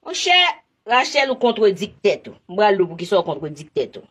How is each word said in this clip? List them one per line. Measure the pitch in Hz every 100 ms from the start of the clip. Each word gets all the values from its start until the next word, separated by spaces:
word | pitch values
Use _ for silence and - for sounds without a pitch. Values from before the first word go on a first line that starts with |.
| -
Mon | 359
chè, | 370 359 359 - _ _ -
Rachel | 247 269 294 269
ou | 262
kontredik | 240 226 214 185 202 -
tèt | 202 151 -
ou. | - _
M | 185
pral | 208 196
lou | 180
pou | 165
ki | 180
sò | 196 170
kontredik | 147 160 147 151 -
tèt | 123 -
ou. | -